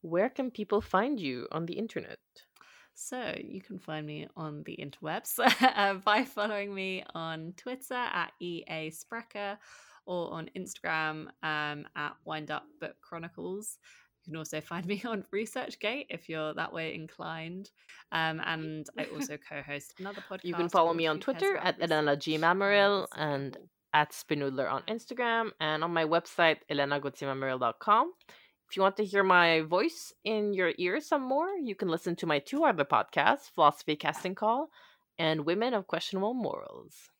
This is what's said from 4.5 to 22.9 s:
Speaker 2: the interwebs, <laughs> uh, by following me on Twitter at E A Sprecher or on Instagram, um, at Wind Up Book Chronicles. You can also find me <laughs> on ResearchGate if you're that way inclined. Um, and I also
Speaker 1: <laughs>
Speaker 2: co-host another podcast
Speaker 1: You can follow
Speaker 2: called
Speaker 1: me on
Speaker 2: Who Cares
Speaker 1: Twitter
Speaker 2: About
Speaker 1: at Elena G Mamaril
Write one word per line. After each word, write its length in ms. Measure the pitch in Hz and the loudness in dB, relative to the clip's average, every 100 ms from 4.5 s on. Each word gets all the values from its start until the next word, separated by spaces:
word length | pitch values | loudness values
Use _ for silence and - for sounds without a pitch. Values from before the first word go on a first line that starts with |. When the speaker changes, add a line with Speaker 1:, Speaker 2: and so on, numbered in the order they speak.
| 147 | -10
Speaker 2:
the 140 | 156 - | -12 -12
interwebs, 580 | 143 - 156 180 - - | -12 -10 -8 -6 -6 4
<laughs> 240 | 240 - | 4 8
uh, 340 | 262 - 202 196 | 6 6 2 2
by 280 | 214 214 | 4 4
following 500 | 262 - 208 208 202 | 2 -2 -4 -2 -6
me 300 | 196 190 185 - | -6 -4 -6 -8
on 400 | - 165 160 160 185 | -8 -8 -8 -10 -12
Twitter 360 | - 262 - | -10 -10 -8
at 380 | 247 240 175 170 _ | -4 -2 -2 -4 _
E 240 | 175 165 - | -10 -8 -8
A 200 | 160 160 | -8 -8
Sprecher 680 | 160 - 233 226 208 202 208 - - - - - | -10 -12 -12 -12 -8 -8 -8 -14 -20 -20 -20 -8
or 280 | 180 165 | -6 -4
on 160 | - 165 190 | -6 -10 -10
Instagram, 720 | 190 - 170 160 156 156 156 - | -12 -8 -4 -2 -2 -4 -12 -8
um, 420 | 160 151 151 147 - - | -4 -2 -4 -6 -10 -8
at 180 | 147 - - | -8 -8 -8
Wind 260 | 156 151 | -8 -6
Up 120 | 151 - _ | -8 -8 _
Book 160 | - - | -12 -12
Chronicles. 760 | - 170 165 - 175 196 220 - - - _ _ - | -14 -12 -12 -8 -6 -6 -8 -14 -18 -20 _ _ -12
You 60 | |
can 60 | 160 | -10
also 240 | 151 156 | -6 -8
find 240 | 151 170 175 | -6 -6 -4
me 180 | 202 | -4
<laughs> 40 | 240 | -2
on 180 | 220 - | -6 -4
ResearchGate 720 | 196 220 262 - - 214 262 - | -4 -4 -6 -8 -6 -4 -4 -8
if 180 | 170 - | -12 -8
you're 260 | 160 156 151 | -4 -4 -4
that 180 | 160 | -6
way 220 | 170 160 - | -4 -6 -8
inclined. 760 | 160 - 170 160 165 180 202 _ _ - - | -12 -10 -10 -8 -8 -10 -14 _ _ -20 -6
Um, 300 | 165 160 160 | -2 0 -2
and 440 | - 160 156 156 147 - | -4 -4 -4 -6 -10 -8
I 80 | 156 | -8
also 320 | - - 151 | -6 -8 -8
Speaker 1:
<laughs> 60 | - | -10
Speaker 2:
co-host 440 | 151 139 143 - - | -12 -8 -10 -10 -12
another 240 | 190 196 - | -12 -12 -10
podcast 140 | 190 | -10
Speaker 1:
You 120 | 175 175 | -6 -2
can 140 | 175 | 4
follow 180 | 190 170 | 6 6
Speaker 2:
called 100 | 165 | 4
Speaker 1:
me 100 | 160 | 2
on 100 | 156 | 0
Speaker 2:
Who 40 | |
Cares 160 | - 233 | -2 0
Speaker 1:
Twitter 160 | 392 381 | 0 0
Speaker 2:
About 260 | 180 170 | 0 0
Speaker 1:
at 100 | 170 | 2
Elena 260 | 156 151 147 | 4 4 2
G 200 | 160 156 | 2 2
Mamaril 640 | 165 185 196 202 202 | 4 4 6 6 6